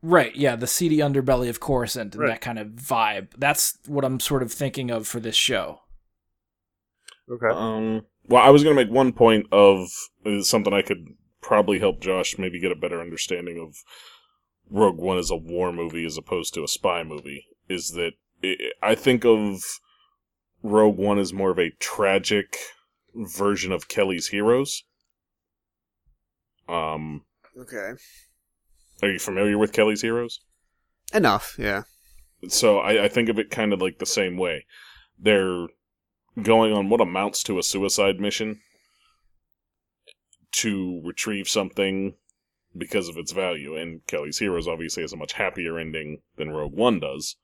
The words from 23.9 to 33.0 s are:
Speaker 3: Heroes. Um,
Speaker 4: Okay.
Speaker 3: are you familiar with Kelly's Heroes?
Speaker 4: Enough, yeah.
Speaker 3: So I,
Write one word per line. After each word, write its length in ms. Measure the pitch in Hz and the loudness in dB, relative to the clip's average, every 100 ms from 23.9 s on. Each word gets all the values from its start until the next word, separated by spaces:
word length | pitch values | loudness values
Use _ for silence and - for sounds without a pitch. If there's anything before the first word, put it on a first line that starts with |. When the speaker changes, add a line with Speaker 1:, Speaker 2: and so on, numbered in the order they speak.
| - 98 90 - | -2 0 0 -4
Speaker 3:
Heroes. 560 | 101 107 123 139 - _ _ _ _ _ _ _ _ _ _ _ _ _ _ _ _ _ _ - | -2 2 2 0 -8 _ _ _ _ _ _ _ _ _ _ _ _ _ _ _ _ _ _ -8
Um, 540 | 85 80 78 78 73 _ _ _ 123 | -6 -4 -6 -8 -12 _ _ _ -20
Speaker 4:
Okay. 340 | 123 117 98 123 - - _ _ _ _ _ _ _ _ | -16 -12 -12 -14 -20 -20 _ _ _ _ _ _ _ _
Speaker 3:
are 80 | 101 | -2
you 80 | 92 | -2
familiar 400 | - 95 104 104 | -4 0 2 4
with 140 | 104 | 2
Kelly's 280 | - 107 107 | 4 2 2
Heroes? 380 | 113 117 120 - _ _ _ _ _ _ - | -2 -4 -6 -12 _ _ _ _ _ _ -4
Speaker 4:
Enough, 440 | - 151 101 - - | 2 4 2 -2 -6
yeah. 240 | 107 98 - _ _ - - _ 90 | -4 -4 -6 _ _ -20 -20 _ -4
Speaker 3:
So 300 | - 117 101 | 2 4 4
I, 260 | 90 107 | 4 4